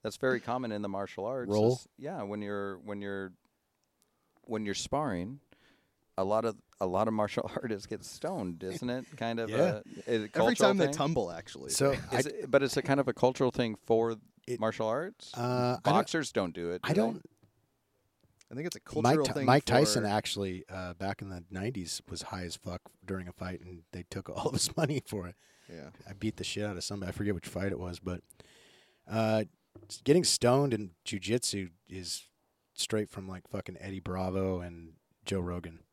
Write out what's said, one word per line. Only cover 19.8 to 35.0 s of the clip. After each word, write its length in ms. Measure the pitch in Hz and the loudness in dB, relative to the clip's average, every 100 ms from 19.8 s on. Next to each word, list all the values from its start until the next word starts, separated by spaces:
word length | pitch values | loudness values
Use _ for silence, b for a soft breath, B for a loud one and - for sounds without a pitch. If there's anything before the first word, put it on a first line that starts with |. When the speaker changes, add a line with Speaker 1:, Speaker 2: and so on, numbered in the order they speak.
| 151 127 | 6 4
Speaker 3:
for 40 | 107 | 4
Speaker 2:
actually, 560 | 104 - - 98 92 - | 2 2 -2 -2 -4 -8
uh, 220 | 95 90 | -8 -8
back 260 | 87 95 98 | -4 -4 -4
in 80 | 101 | -6
the 160 | 90 85 | -10 -8
nineties, 500 | 92 104 123 82 - - | -6 -4 -4 -6 -8 -8
was 140 | 85 | -10
high 220 | - 92 | -8 -8
as 120 | 90 - | -8 -8
fuck 240 | - 90 - _ | -8 -10 -12 _
during 240 | 92 95 90 | -8 -6 -6
a 40 | |
fight, 280 | - 90 90 | -8 -8 -8
and 220 | 90 90 82 | -12 -18 -14
they 120 | 90 87 | -12 -8
took 220 | - - | -10 -8
<laughs> 40 | |
all 120 | - - | -4 -2
of 60 | |
his 200 | - - | 0 -2
money 280 | - 156 143 | 0 0 0
for 220 | - 104 90 | -4 -6 -6
it. 60 | - b b b | -12 b b b
Speaker 3:
Yeah. 200 | - 69 - - | -16 -16 -18 -18
Speaker 2:
I 60 | |
beat 220 | 98 110 - | -4 -4 -4
the 60 | |
shit 200 | 110 - | -6 -2
out 100 | 104 90 | -4 -4
of 40 | |
somebody. 280 | - 101 92 | -6 -6 -6
I 20 | |
forget 220 | - 101 | -2 0
which 120 | 92 - | 0 -2
fight 260 | 90 98 | -4 -2
it 60 | 92 | -2
was, 200 | 90 87 | -6 -6
but, 240 | 90 90 _ - b b b b b b - | -6 -6 _ -20 b b b b b b -6
uh, 340 | 110 110 110 107 _ _ - - | 0 2 2 0 _ _ -20 -18
s-, 100 | - | -6
getting 220 | - 160 | 6 6
stoned 480 | 147 - 120 131 143 | 6 4 6 6 4
in 200 | 113 101 - | 0 -2 -10
jiu-jitsu 640 | - 104 90 120 - 101 92 82 _ | -8 -6 0 0 0 -4 -6 _ _
is 340 | 92 87 - - _ _ _ _ | -10 -8 -10 -12 _ _ _ _
straight 380 | - - 110 104 | -8 -2 0 -2
from, 180 | - 95 | -6 -10
like, 180 | 92 - | -12 -10
fucking 280 | 101 92 90 | -8 -8 -10
Eddie 200 | 95 95 | -8 -8
Bravo 600 | 90 92 92 92 95 90 | -4 -2 0 0 0 -2
and 320 | 87 85 82 - | -6 -12 -16 -20